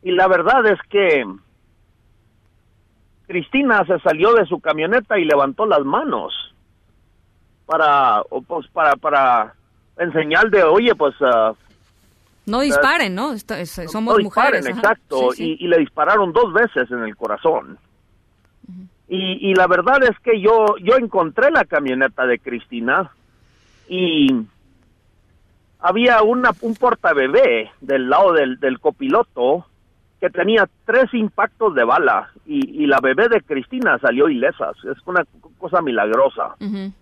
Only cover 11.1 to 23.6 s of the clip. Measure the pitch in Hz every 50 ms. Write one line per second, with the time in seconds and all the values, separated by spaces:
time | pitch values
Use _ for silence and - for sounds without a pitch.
11.1 | - - 147 127 120 113 110 110 110 _ _ _ _ _ _ _ _ _ _ _
12.1 | _ _ _ _ _ _ _ - 208 240 269 294 143 143 143 262 302 349 285 196
13.1 | 180 185 233 302 269 214 - - 196 139 175 160 - - 175 160 - 214 220 233
14.1 | 240 214 208 202 - - 240 277 254 - 151 131 - - - 208 226 - _ _
15.1 | 147 131 127 123 123 - - 160 160 - 175 175 170 165 151 127 _ - 151 156
16.1 | 202 214 202 180 160 220 240 208 160 170 240 220 - 139 127 117 123 123 113 110
17.1 | 104 _ 113 110 104 101 - 165 160 127 69 67 - - _ _ _ _ _ _
18.1 | _ _ _ _ _ _ _ _ _ _ _ - 180 180 185 185 _ _ _ _
19.1 | 180 185 190 190 185 - - 196 190 185 185 180 180 175 175 233 262 277 262 240
20.1 | 208 - _ - 226 214 180 208 226 226 214 208 208 - 180 185 240 262 240 214
21.1 | - 190 175 160 143 - 233 285 330 285 202 - - 151 147 135 127 127 135 131
22.1 | - - 127 127 120 117 _ 127 120 117 - _ - 117 113 120 135 175 190 -
23.1 | _ _ _ _ _ _ _ _ _ _